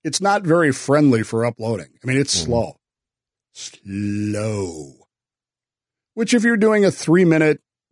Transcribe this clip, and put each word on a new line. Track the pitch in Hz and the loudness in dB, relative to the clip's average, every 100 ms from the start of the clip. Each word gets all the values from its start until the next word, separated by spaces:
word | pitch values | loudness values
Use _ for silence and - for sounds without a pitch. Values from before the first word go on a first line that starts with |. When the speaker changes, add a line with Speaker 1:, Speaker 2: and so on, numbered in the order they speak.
Speaker 1:
it's | 160 - | -8 -4
not | 196 202 | -2 0
very | 180 170 156 | 2 2 2
friendly | 127 - 143 147 117 | 0 0 2 4 2
for | 107 113 117 | 0 -4 -4
uploading. | 113 113 104 73 _ | -4 -6 -6 -8 _
I | 127 | -4
mean, | 131 | -2
it's | 143 - | -2 -4
Speaker 2:
Mm-hmm. | 156 | -2
Speaker 1:
slow. | 117 90 - _ _ _ _ _ _ _ | -2 -2 -8 _ _ _ _ _ _ _
Slow. | - - - 98 98 104 104 104 104 107 104 92 82 71 - _ _ _ _ _ _ _ _ _ _ _ | -20 -20 -18 -10 -6 -4 -4 -4 -4 -4 -6 -6 -10 -16 -20 _ _ _ _ _ _ _ _ _ _ _
Which | - 226 | -6 0
if | 240 | 2
you're | 226 233 | 2 2
doing | 214 214 190 | 2 4 2
a | |
three-minute | - - 175 175 160 156 143 _ _ _ | 0 2 4 4 4 2 0 _ _ _